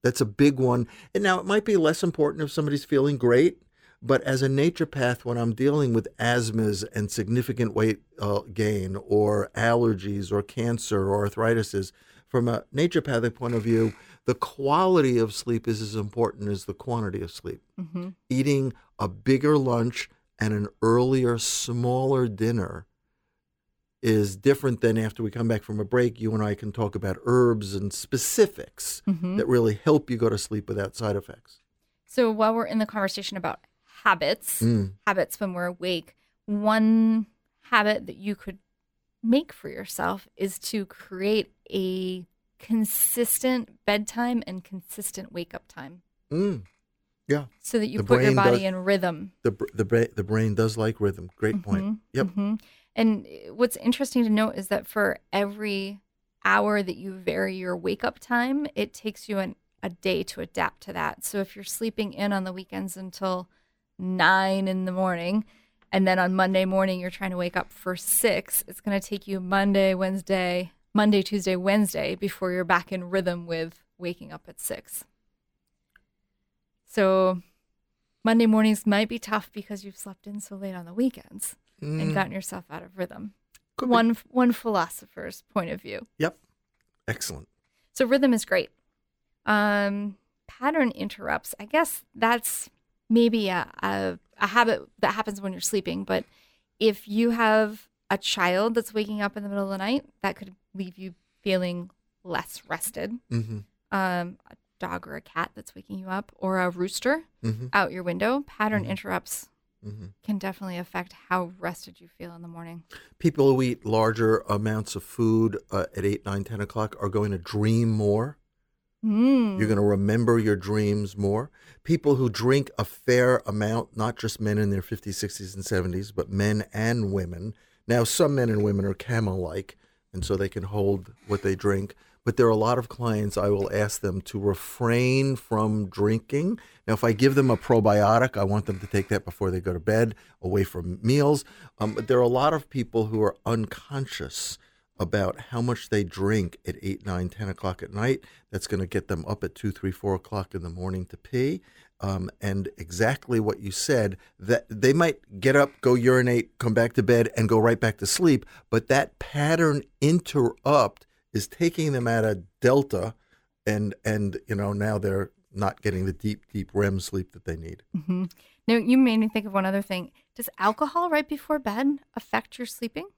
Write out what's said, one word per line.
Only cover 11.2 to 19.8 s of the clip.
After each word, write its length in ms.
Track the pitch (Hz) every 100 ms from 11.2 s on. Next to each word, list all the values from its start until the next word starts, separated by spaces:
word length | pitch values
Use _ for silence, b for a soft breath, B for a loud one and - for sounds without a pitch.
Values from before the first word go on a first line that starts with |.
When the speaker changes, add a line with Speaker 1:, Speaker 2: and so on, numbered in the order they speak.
| 101
Speaker 1:
arthritises, 640 | 107 113 117 104 101 95 b b b b
from 220 | 127 120
a 160 | 113 -
naturopathic 600 | 131 170 175 147 120 117
point 200 | - 120
of 60 | 117
view, 300 | 110 113 113 - B B
the 100 | -
quality 840 | 123 - - 139 151 190 180 135 120
of 160 | 110
sleep 340 | - - 113 117
is 140 | 107
as 120 | 107
important 540 | 110 104 117 113 - 104
as 160 | 101
the 80 | -
quantity 480 | 98 - 113 104 95
of 100 | -
sleep. 300 | - 90 - _ -
Speaker 2:
Mm-hmm. 300 | 165 175 180 185 _
Speaker 1:
Eating 420 | 127 135 139 135 b b -
a 100 | 98
bigger 500 | 98 131 135 147 151
lunch 500 | 131 117